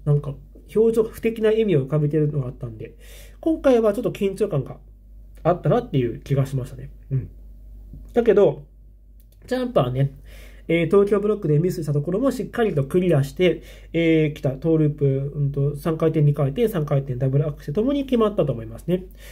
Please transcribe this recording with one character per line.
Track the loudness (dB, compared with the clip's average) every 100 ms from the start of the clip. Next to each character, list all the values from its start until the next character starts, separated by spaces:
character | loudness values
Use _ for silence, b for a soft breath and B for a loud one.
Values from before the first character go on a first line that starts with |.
| 0
う、 |
な | 0
ん |
か | 0 -10 -16 -20 -4 2
表 | 4 4
情、 |
不 | 0 -2
敵 | -4 0
な | 2
笑 | 2 2
み | 2
を |
浮 | 2
か | 0
べ | 2
て | 2
る | 0
の | -2
が | -6
あ |
っ |
た | -8 -12
ん | -12
で、 | -16 -18 B B B B
今 | -2 0
回 | 4 4
は | 4
ち | 0
ょ |
っ |
と | -4
緊 | -2 -4 -2
張 | -2
感 | -2
が | -4 -12 -20 -20 -20 -20 -20 -4
あ | 0
っ | 0
た | 2
な | 0
っ | 0
て | -2
い | -2
う | -4
気 | -2 -2
が | 0
し | -4
ま | -8
し |
た | -12
ね。 | -16 -16 -6
う | -6
ん。 | -6 -16 -20 -20 -20 -20 -18 -18 -4
だ | 0
け | 4
ど、 | 6 4 2 -12 -20 -20 -20 -20 -20 -20 -18 -6
ジ | -4
ャ | 0
ン |
プ | 0
は | 0
ね、 | 0 -2 -4 B B B B -2
え | 0
ー、 | 4
東 | 4 4
京 | 2
ブ | 0
ロ | -2
ッ |
ク | 0
で | 2
ミ | 2
ス | -2
し | -2
た |
と | -2
こ | -2
ろ | 0
も | 0
し | -2
っ | -6
か | -2
り | 0
と | 0 0
ク | 0
リ | 2
ア | 2 0
し |
て、 | 0 0 0 B B B
え | 0 2 4 2
ー、 |
来 | -2
た | -4
ト | -2 0
ー | 2
ル | 2 2
ー |
プ、 | 0 0 -2 -2
う |
ん | -2
と、 | 0 -2 -2
三 | -4 0
回 | 2
転、 | 4
二 | 2
回 | 2 0
転、 | 0 0
三 | 0 0
回 | -2
転、 | -2 -2
ダ | 0
ブ | 2
ル | 0
ア |
ク | -4
セ | -6
ル |
と | -2
も | 0
に | 0 0
決 | 2
ま | 2
っ | 2
た | -2
と |
思 | -2
い | -8
ま | -10
す | -4
ね。 | -4 -4 B B